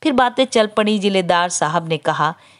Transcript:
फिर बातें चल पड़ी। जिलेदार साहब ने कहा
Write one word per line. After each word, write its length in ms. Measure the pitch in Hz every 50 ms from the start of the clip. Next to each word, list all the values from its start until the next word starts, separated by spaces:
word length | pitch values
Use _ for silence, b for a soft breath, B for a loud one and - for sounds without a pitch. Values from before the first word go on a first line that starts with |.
| -
फिर 100 | 311 277
बातें 320 | 247 254 247 240 269 262
चल 220 | 254 - 233 214 208
पड़ी। 320 | 214 - 214 208 214 214
जिलेदार 500 | 185 202 196 190 185 170 180 175 175 180
साहब 380 | - - 170 151 160 175 165 165
ने 100 | 160 151
कहा 380 | - 165 156 151 156 151 170 b b b b b